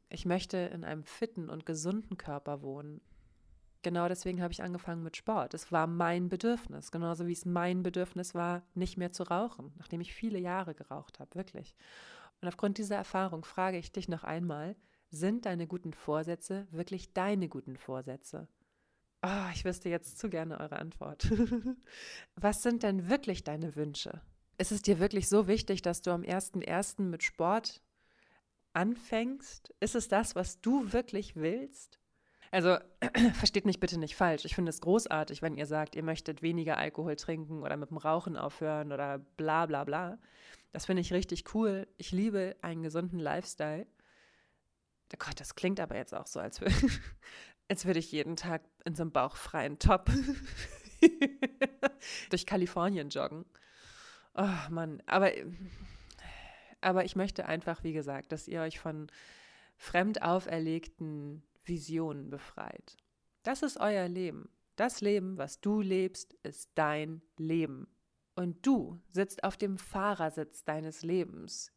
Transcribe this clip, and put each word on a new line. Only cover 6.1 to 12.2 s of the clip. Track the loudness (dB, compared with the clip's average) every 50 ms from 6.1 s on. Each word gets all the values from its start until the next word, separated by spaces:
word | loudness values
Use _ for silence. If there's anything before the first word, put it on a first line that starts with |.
| 2 2 2 0
Bedürfnis, | 0 0 2 2 2 0 -2 -8 -12 -12 -12 -8
genauso | -6 -2 -2 -2 -2 -2 -2 -2
wie | -2
es | -2 -2
mein | 0 0 2 2 2 2 2 0
Bedürfnis | 0 0 0 -2 -2 -2 -6 -6 -4 -2
war, | -2 0 0 0 -2 -4 _ -4
nicht | -2 -2 -2 -2 -2
mehr | -4 -4
zu | -2 -4 -4
rauchen, | 0 0 0 0 -2 -4 -8 -16 -16 -16 -18
nachdem | -12 -8 -6 -6
ich | -6 -6 -8
viele | -6 -4 -4 -2 -2
Jahre | -2 -2 -2 -2 -2 -4 -8
geraucht | -10 -10 -12 -12 -12 -12 -14 -18 -18
habe, | -18 -12 -10
wirklich. | -10 -10 -10 -10 -14 -14 -16 -18 _ -20 -20 -20 -20 -20 -20 -20 -20